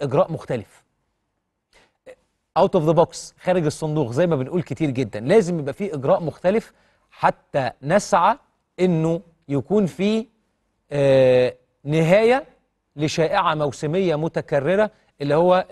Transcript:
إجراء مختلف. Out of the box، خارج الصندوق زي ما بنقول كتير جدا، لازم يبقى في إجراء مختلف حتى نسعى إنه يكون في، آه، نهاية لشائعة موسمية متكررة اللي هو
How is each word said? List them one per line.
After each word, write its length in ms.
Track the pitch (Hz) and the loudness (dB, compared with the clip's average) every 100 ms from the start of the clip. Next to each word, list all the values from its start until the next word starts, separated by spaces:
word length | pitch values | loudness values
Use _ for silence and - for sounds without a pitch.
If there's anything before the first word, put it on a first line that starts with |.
إجراء 300 | 143 139 180 | -4 0 0
مختلف. 520 | 160 - 131 98 _ _ _ _ _ _ _ _ _ _ _ _ _ - - _ _ _ - | -4 -8 -10 -10 _ _ _ _ _ _ _ _ _ _ _ _ _ -20 -20 _ _ _ 0
Out 120 | 190 190 | 2 2
of 60 | 156 | 2
the 40 | 156 | 2
box، 380 | - - - _ | 2 -2 -20 _
خارج 220 | - 180 | -2 0
الصندوق 460 | 151 - 156 151 123 | 0 -4 -6 -4 -2
زي 160 | 120 175 | 0 0
ما 100 | 147 | 0
بنقول 260 | 131 175 | -2 -6
كتير 280 | - 139 156 | -6 -4 -4
جدا، 300 | 123 120 107 | -2 -6 -6
لازم 380 | 120 214 175 170 | 0 2 2 -4
يبقى 140 | 139 | -6
في 220 | 135 196 | -8 -8
إجراء 280 | 139 127 185 | -6 0 0
مختلف 500 | 165 - 175 214 - _ _ _ _ | -2 -4 -2 -2 -4 _ _ _ _
حتى 600 | _ 165 - _ 147 123 - | _ -2 -2 _ -4 -4 -6
نسعى 540 | 139 196 - 190 180 233 _ _ _ - | -2 -2 2 2 2 0 _ _ _ -2
إنه 400 | 180 160 160 165 - _ - | 0 2 0 -4 -8 _ -6
يكون 380 | 139 - 208 185 | -6 -2 0 0
في، 400 | - 202 220 220 _ _ _ _ _ _ | -2 -2 -2 -6 _ _ _ _ _ _
آه، 600 | 143 139 135 131 127 127 - _ _ | 0 4 6 6 4 2 -2 _ _
نهاية 600 | 139 156 160 196 226 262 311 _ _ _ _ - | -4 0 4 4 4 2 -2 _ _ _ _ -6
لشائعة 580 | 151 - 156 196 170 | -4 -2 0 0 0
موسمية 600 | 156 147 - 151 170 185 151 | -2 -4 -4 -4 -2 -2 -2
متكررة 760 | 160 - - 147 135 190 214 - _ _ | -4 -6 -4 -2 0 0 -2 -4 _ _
اللي 140 | 143 | -2
هو 320 | 147 180 180 - | 2 4 2 0